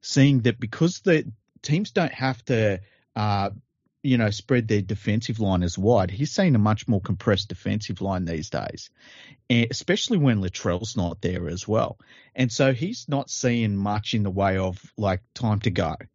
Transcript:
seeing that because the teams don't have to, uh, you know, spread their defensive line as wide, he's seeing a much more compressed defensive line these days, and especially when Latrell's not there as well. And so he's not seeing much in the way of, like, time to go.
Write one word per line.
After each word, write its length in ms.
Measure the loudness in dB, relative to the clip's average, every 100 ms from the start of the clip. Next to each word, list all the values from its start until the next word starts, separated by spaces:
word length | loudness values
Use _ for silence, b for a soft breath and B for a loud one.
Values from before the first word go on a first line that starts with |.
seeing 400 | 0 4 6 6
that 180 | 2 0
because 420 | -6 0 0 0
the 300 | 2 2 2 -14 _ _
teams 300 | -2 -2 0
don't 200 | 0 -2
have 300 | 0 -4 -4 0
to, 340 | 2 2 0 -8 b b -4
uh, 360 | 0 0 -2 -6 _ _ _ _
you 140 | 0 2
know, 140 | 2
spread 360 | -2 0 0 2
their 140 | 0
defensive 580 | 0 -4 -2 -2 -2 -2
line 220 | 0 2
as 160 | 0 0
wide, 320 | 4 4 2
he's 220 | -2 -4
seeing 240 | 2 4 4
a 40 |
much 280 | 4 2 0
more 140 | -2
compressed 480 | -2 -2 2 2 0
defensive 520 | -6 -4 -4 -6 -6
line 240 | -4 -4 -4
these 240 | -6 -6
days, 400 | -6 -6 -10 -16 B B B B B _
and 200 | 2 2
especially 480 | -2 -2 -2 2 2
when 240 | 4 2
Latrell's 560 | 0 -4 -2 -2 -4 -2
not 240 | -2 -2
there 260 | -4 -4 -6
as 200 | -8 -2
well. 320 | -2 -2 -6 B B B
And 180 | -2 -2
so 220 | 2 2
he's 340 | 2 -4 -6 -6
not 220 | -6 -6
seeing 460 | -4 -2 0 0 0
much 400 | -2 -4 -2 -2
in 80 |
the 80 | -2
way 260 | 0 0 2
of, 240 | -2 -4 -14 -4
like, 240 | -2 -2 _ -6
time 240 | -2 0
to 80 | 0
go. 260 | 0 -2 -4 -14